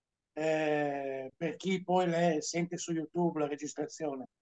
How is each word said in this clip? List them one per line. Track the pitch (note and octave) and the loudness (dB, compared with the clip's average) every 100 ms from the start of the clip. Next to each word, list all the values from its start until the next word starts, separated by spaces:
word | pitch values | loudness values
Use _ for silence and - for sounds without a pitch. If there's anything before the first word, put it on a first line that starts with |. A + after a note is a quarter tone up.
| _ _ _ | _ _ _
eh, | - D#3 D#3 D#3 D3+ D3 C#3 C3+ C3+ C3 - | -2 0 2 2 2 2 -2 -4 -4 -6 -4
per | E3 D3 | -4 -2
chi | F3+ F#3 | -2 -2
poi | F3+ F#3 F3+ | 2 4 4
le | E3 F3 D3+ | 4 4 2
sente | - E3+ F3 F3 | 0 -2 -2 -4
su | - | -2
YouTube | D#3+ D3+ F3 E3+ D3 | -2 -2 0 2 2
la | C#3+ | -2
registrazione | D3 D3 - D3+ - D#3 C3+ B2 _ | -2 -6 -6 -6 -4 -6 -6 -8 _